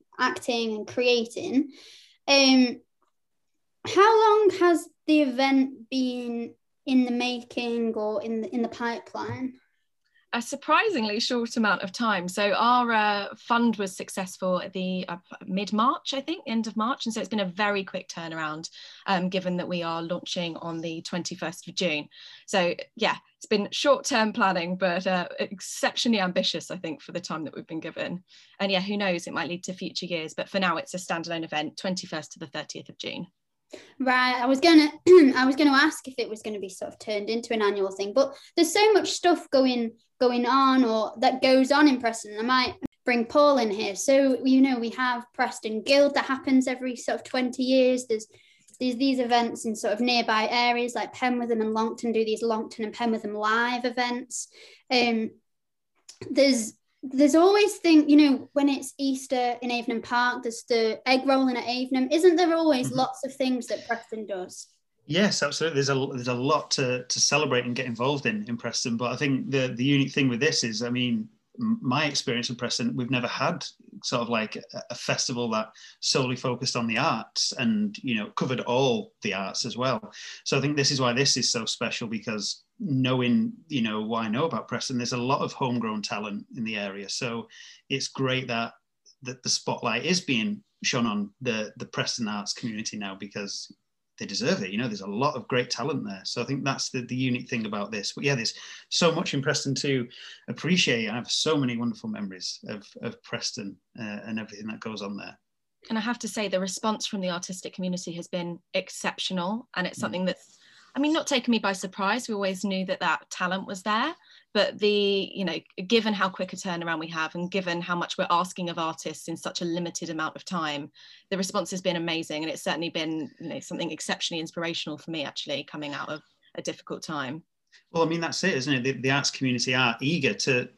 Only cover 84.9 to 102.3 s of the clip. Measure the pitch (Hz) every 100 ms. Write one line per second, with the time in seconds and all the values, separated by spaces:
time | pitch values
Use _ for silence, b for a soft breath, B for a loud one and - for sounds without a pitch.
84.9 | 123 120 123 123 143 160 - 131 120 110
85.9 | 107 - 107 107 104 - 127 110 107 101
86.9 | 98 95 - 123 117 - B B B -
87.9 | 139 - - 131 131 123 117 117 - _
88.9 | _ _ _ 123 127 107 - - 117 120
89.9 | 113 147 185 - 117 107 104 _ _ -
90.9 | 131 117 104 101 _ 127 110 104 117 110
91.9 | - 120 - 107 104 98 - 120 107 110
92.9 | 107 98 95 104 104 101 - - - _
93.9 | _ _ - 101 95 135 185 92 104 123
94.9 | 101 98 104 143 131 - 123 120 - 139
95.9 | 135 104 95 - 123 117 139 135 120 -
96.9 | 131 120 127 131 120 - 120 110 104 101
97.9 | 107 - - 135 127 107 - B B B
98.9 | - 170 160 - 139 151 143 139 131 143
99.9 | 131 120 B B B - 107 151 180 151
100.9 | 117 110 117 - - 151 151 127 117 120
101.9 | 107 110 107 98